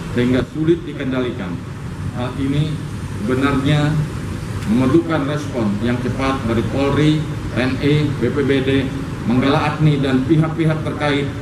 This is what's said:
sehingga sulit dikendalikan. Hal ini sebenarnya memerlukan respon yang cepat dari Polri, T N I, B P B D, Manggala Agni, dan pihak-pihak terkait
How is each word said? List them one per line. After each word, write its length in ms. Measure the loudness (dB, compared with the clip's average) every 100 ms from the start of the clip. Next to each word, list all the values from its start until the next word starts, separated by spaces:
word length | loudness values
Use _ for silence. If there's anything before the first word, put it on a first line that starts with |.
| -4 0
sehingga 240 | 2 0 0 0
sulit 240 | 2 2 -2
dikendalikan. 640 | -6 -4 -2 -2 -4 -6 -8 -8 -10 -10 -8 -8
Hal 160 | -6 -6 -4
ini 320 | -2 0 0 -4 -8 -8 -8 -4 -2
sebenarnya 640 | 0 2 2 2 2 2 0 -2 -4 -6 -6 -6 -4 0
memerlukan 560 | 2 4 4 2 0 -2
respon 400 | -2 -4 -2 -2 0
yang 160 | 0 0
cepat 480 | -2 -2 -2 -2 -2
dari 160 | 0 0
Polri, 480 | 0 2 4 4 2
T 400 | 0 -4 -4 -2
N 160 | 0 0
I, 240 | 2 2 2
B 240 | 0 0
P 80 | 2 2
B 160 | 2
D, 240 | 2 2 0 -4 -6 -4 0
Manggala 480 | 2 4 2 0
Agni, 240 | 2 4 4
dan 240 | 2 2 4
pihak-pihak 560 | 4 4 2 0 0 -2
terkait 400 | -2 0 0 -2 -2